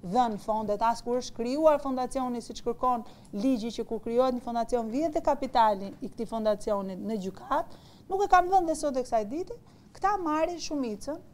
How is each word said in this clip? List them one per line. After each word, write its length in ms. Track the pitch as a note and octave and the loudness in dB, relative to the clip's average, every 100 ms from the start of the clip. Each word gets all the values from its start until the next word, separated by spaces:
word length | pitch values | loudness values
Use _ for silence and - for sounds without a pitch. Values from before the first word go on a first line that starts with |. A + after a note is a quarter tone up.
| F#3 | 0
dhënë 320 | G#3+ A#3+ G#3 | 2 2 0
fondet, 400 | - A3 A3 G#3 | -2 -2 0 0
as 240 | A3+ A#3 - | 2 0 -2
kur 160 | B3 | -4
është 160 | B3 - | -4 -6
krijuar 400 | A#3+ C#4 D#4 D4 | -2 4 6 6
fondacioni 640 | C#4+ B3+ B3+ C4+ B3+ A#3+ | 0 -2 -2 -2 -4 -6
siç 240 | A3+ A#3 - | -8 -8 -6
kërkon 400 | A#3 B3+ A#3+ G#3+ - - G3+ | -2 0 0 -4 -16 -10 -2
ligji, 320 | B3+ B3+ A3+ G#3+ | 0 0 -2 -6
që 80 | A3+ | -6
kur 160 | A3 | -6
krijohet 320 | A3 A#3 C4 | -2 2 2
një 80 | B3 | 2
fondacion, 480 | A#3 A#3 A3+ A#3+ A3 | -4 -4 0 -2 0
vihet 240 | A#3 D#4+ | -2 0
dhe 80 | D#4+ | 0
kapitali 720 | D#4 C#4+ B3+ B3 A3 G3+ G3 - | 0 0 0 4 4 4 -4 -10
i 80 | G3+ | -12
këtij 180 | - A3 | -8 -6
fondacioni 720 | A3+ G#3+ G#3 A3+ G3+ G3 F#3 | -2 0 0 0 -2 -2 -6
në 240 | G3+ A3 | -6 -4
gjykat, 560 | F#3 F#3 - C#4+ E4+ - - - - | -4 -8 -2 -2 -2 -12 -20 -20 -6
nuk 100 | F#4+ | 0
e 80 | G4+ | 6
kanë 220 | F4+ F4+ | 6 8
dhënë 180 | F#4+ E4 | 4 4
dhe 80 | D#4 | 0
sot 220 | D4+ C4 | 0 -2
e 60 | B3 | 0
kësaj 180 | A#3 G#3 | 0 0
dite, 260 | C#4+ F#4+ A#4+ - - - - | -6 -6 -10 -16 -20 -20 -2
këta 220 | F#4+ G#4 | 0 2
marrin 400 | E4 D4+ E4 E4+ | 0 2 0 -2
shumicën 640 | - D4 B3 G#3 - D#4+ - | -4 -2 -2 -4 -6 -8 -10